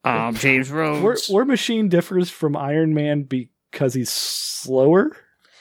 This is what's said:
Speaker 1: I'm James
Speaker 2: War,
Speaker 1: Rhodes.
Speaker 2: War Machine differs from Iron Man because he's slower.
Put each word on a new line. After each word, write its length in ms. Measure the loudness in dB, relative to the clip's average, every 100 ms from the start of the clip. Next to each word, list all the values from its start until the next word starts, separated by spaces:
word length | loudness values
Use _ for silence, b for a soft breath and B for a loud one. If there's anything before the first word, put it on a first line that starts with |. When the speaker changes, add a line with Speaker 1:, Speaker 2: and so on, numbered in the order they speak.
Speaker 1:
I'm 300 | -2 -2 -2 -2
James 340 | 2 2 0
Speaker 2:
War, 100 | -2 -2
Speaker 1:
Rhodes. 360 | 0 0 0 0
Speaker 2:
War 160 | 0
Machine 440 | 2 0 0 0 2
differs 420 | 2 2 0 -2
from 260 | -2 -4 -2
Iron 380 | -2 0 0
Man 300 | 0 0 -2
because 680 | -2 -6 -6 _ _ -2 -2
he's 160 | 0 -4
slower. 1040 | -4 -6 -6 -8 -10 -2 4 6 6 2 -6 b b b b